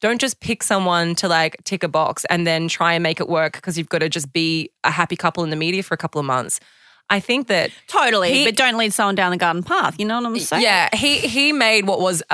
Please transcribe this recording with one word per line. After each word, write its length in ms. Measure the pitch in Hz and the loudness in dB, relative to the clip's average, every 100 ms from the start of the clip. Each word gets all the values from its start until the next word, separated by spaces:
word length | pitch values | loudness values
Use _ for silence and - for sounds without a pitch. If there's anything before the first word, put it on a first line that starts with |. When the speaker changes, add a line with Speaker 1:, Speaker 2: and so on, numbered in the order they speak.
Speaker 1:
don't 200 | 214 240 | -2 0
just 200 | 269 - | -2 -4
pick 220 | - 233 | -6 -4
someone 500 | - 196 185 175 170 170 | 0 0 2 2 0 0
to, 120 | 196 | 2
like, 280 | 165 160 - | 2 2 -2
tick 180 | - 190 | -6 -4
a 40 | 170 | -2
box 360 | 156 160 - - | 0 0 -2 -2
and 200 | 175 170 | 0 2
then 220 | 160 170 | 0 -2
try 240 | - 170 | 0 0
and 100 | 170 | 2
make 180 | 170 160 | 0 -2
it 80 | - | -2
work 320 | 165 156 - | 0 0 -4
'cause 160 | - 165 | -6 -6
you've 100 | 165 | -2
gotta 200 | 170 160 | 0 0
just 240 | 160 143 | -2 -4
be 380 | 170 165 160 - - | -2 0 0 -4 -2
a 60 | 170 | -2
happy 260 | 156 170 175 | 0 -2 -2
couple 280 | 175 170 | -2 -2
in 60 | 160 | -2
the 60 | 156 | -2
media 260 | 160 185 | -2 -2
for 100 | 196 | -4
a 20 | 165 | -6
couple 220 | 160 151 | -4 -4
of 60 | 139 | -2
months. 320 | 127 98 - - _ - _ - | -2 -2 -6 -8 _ -20 _ -4
I 100 | 202 | -2
think 260 | - 247 247 | 0 -2 0
that 240 | 190 - - - | 0 0 -4 -4
Speaker 2:
Totally, 440 | - 254 214 180 | 2 2 2 2
Speaker 1:
he 100 | 269 | 2
Speaker 2:
but 100 | 285 | 2
don't 220 | 226 254 226 | 2 2 2
lead 160 | 220 | 0
someone 220 | - 208 | 0 0
down 160 | 196 185 | 2 0
the 80 | 180 | 2
garden 240 | 180 165 | 0 0
path. 320 | 175 370 - - | -2 0 0 -2
You 60 | |
know 160 | 208 226 | -4 -4
what 60 | 240 | -4
I'm 120 | 226 | -4
saying? 220 | - - | -2 0
Speaker 1:
Yeah, 280 | 233 190 170 | 2 4 2
he, 220 | 214 277 285 | 0 0 0
he 320 | 269 233 285 | 0 0 2
made 320 | 302 226 220 196 | 2 4 4 2
what 160 | 190 | 0
was 200 | 185 175 - | 0 0 -2